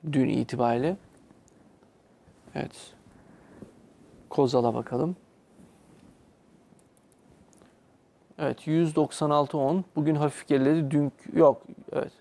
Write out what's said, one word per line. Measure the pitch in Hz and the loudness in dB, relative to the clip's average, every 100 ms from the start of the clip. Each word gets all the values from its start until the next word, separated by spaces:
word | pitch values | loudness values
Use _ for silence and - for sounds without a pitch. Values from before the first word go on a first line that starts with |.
| 160 | -2
dün | 143 127 | 0 0
itibariyle. | 117 120 123 120 120 147 190 - _ _ - _ _ _ _ _ _ _ _ _ _ - | 0 -4 -2 0 0 -2 -6 -12 _ _ -20 _ _ _ _ _ _ _ _ _ _ -12
Evet. | 147 139 - - - - - - - - - - - - _ - - - | -10 -10 -12 -20 -20 -20 -20 -20 -20 -20 -20 -20 -20 -20 _ -20 -20 -8
Kozal'a | - 131 123 120 | 0 2 2 0
bakalım. | 113 117 123 160 180 _ _ _ _ - _ _ - - _ _ _ _ _ _ _ _ _ _ _ _ - _ - - _ _ _ _ _ _ - | -2 -6 -4 -4 -6 _ _ _ _ -20 _ _ -20 -20 _ _ _ _ _ _ _ _ _ _ _ _ -20 _ -20 -20 _ _ _ _ _ _ -6
Evet, | 143 127 - | -6 -4 -2
yüz | 160 165 156 | 0 2 2
doksan | 151 - 170 | 0 0 2
altı | 147 139 156 | 2 2 0
on. | 135 180 185 - | 0 0 -2 -2
Bugün | 151 | 0
hafif | 151 147 - - | 2 0 -4 0
geriledi. | 139 135 160 143 | 2 4 2 0
Dün | 147 143 - - | 0 0 -4 -6
yok. | - 156 127 - - - | 4 6 4 -8 -20 -8
Evet. | - 143 _ | -6 -6 _